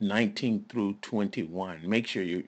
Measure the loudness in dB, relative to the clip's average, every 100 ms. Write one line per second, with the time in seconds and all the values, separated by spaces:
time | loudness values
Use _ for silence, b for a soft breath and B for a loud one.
0 | 2 4 4 2 0 0 0 0 0 -2
1 | -2 0 0 -2 -4 -4 -6 -6 0 0
2 | 2 -2 0 -2